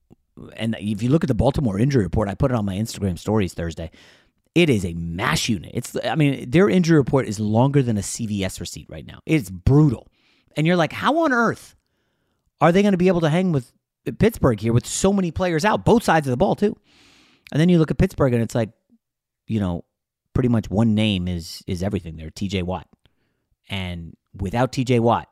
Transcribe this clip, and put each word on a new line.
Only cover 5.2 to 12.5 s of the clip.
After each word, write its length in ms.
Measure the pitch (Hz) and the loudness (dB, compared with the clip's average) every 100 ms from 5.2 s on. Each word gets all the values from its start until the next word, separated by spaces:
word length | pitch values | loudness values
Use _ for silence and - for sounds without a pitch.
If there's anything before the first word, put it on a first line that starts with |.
| 123 156 - | -2 -2 -2
unit. 220 | 104 - | -4 -4
It's, 220 | - - - | -10 -8 -8
I 100 | - | -4
mean, 360 | 127 147 135 127 | 0 0 0 0
their 180 | 139 202 | 2 4
injury 280 | 185 165 156 | 4 4 4
report 300 | 127 139 117 | 4 0 0
is 120 | 101 | -4
longer 440 | 107 110 135 139 | 0 2 4 2
than 160 | 123 107 | 2 -2
a 40 | |
C 240 | 92 - 113 | -4 -6 -4
V 180 | 104 | -4
S 140 | 95 - | -4 -6
receipt 280 | 87 - - | -12 -12 -16
right 180 | 80 65 | -16 -16
now. 140 | - - | -16 -2
It's 240 | 156 98 | -2 -2
brutal. 580 | 92 - 139 156 113 - _ _ _ _ - | -4 4 6 6 2 -8 _ _ _ _ -2
And 100 | 156 | 0
you're 100 | 180 | 2
like, 160 | 151 | 0
"How 260 | - 208 302 | 0 -2 0
on 140 | 320 | 2
earth 420 | 240 226 120 - _ _ _ _ _ _ _ _ | 2 0 -2 -10 _ _ _ _ _ _ _ _